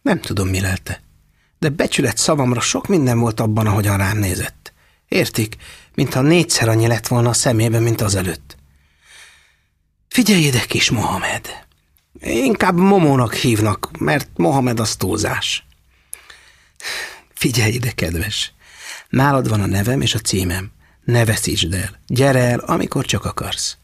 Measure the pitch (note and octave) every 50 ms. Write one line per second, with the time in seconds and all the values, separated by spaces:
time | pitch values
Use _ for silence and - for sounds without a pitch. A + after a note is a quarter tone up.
0 | _ C#4 G3 - - - - F#2+ F#2+ F#2+ F#2 F#2 G2 F#2 F#2+ - - - - -
1 | _ _ _ _ _ _ _ _ _ _ _ _ - D3+ C#3 F3 C4 - - -
2 | C#3+ A#2 G#2+ - - - D#3+ C#3+ C3 B2 B2 A2+ - - - - - - G#3 E3+
3 | C3+ B2+ A#2+ A#2 A#2 A#2 A2 - A#2 A2 G#2+ A2 A2 G#2+ G2 G#2+ G2+ G#2 G2+ G2
4 | G2 G2 G#2+ G#2+ G2+ F#2 F2 E2 - - - - _ - _ _ _ _ _ _
5 | _ _ - F#3+ D3 - - - A2 - - - - - - - - _ _ -
6 | C#3 B2+ - C3 C3 D3 E3 F3+ D#3 - - - A#2 A2+ A2+ A2+ A2+ A#2 A#2+ A2
7 | - - B2+ A#2+ A#2+ B2 A#2 - - C#3 A#2+ A2 A2+ A#2 A2 A#2 A2+ A#2 A2+ -
8 | A2+ G#2 G2+ F#2+ F#2 F#2 D#2+ - - - - - _ _ _ _ _ _ _ _
9 | _ _ - - - - _ _ _ _ _ _ _ _ _ _ _ _ _ _
10 | _ _ - - A#3 F#3 G#3 F3+ D#3 C#3+ B2+ A2+ - - - A2+ - - C3+ A2
11 | F#2 - G2+ F#2 F2 - - - - - - - - _ _ _ _ _ _ _
12 | _ _ _ - - - A3 A3+ C4+ C4 G#3 - - F3 F3 E3+ F#3 G3 G3+ G3
13 | E3 D3 C#3 C3 B2 A2 - - - C3 A2+ G#2 G#2+ G#2+ G2+ - - - - -
14 | C3 C3+ D3+ C#3+ - - - - E3+ E3 C#3+ C3+ B2 B2 A#2 A2+ A2 - - -
15 | - F#2+ - - - - - - - - - - _ _ _ _ _ _ _ _
16 | _ _ - - - - - - - - _ _ _ _ _ _ - - - -
17 | - - - - _ _ _ - - D3 A2+ A#2 G#2+ G#2+ A#2 B2+ B2 A#2+ - -
18 | - D#2+ - D#2+ E2+ G#2 - - - - _ _ _ - - - - - - -
19 | - _ - B2+ C3+ C#3+ C#3 C3 B2+ A#2+ A2 G#2+ G2 F#2+ F#2+ G2 G2+ A2 B2+ C#3+
20 | C3+ - - G#2+ - - - F#2+ F#2 F2+ F2 F#2+ F#2+ - _ _ _ _ _ _
21 | _ - A#2+ A#2+ A#2 A2 G#2+ - - - - - - E2 F#2 F#2 - - - -
22 | _ - C3+ B2 C3+ C#3 C3 B2+ B2 A#2+ A#2+ A#2 - - D#3 F#3 - - - C#3
23 | B2+ - - G2+ - F2+ - - - - - - - - - _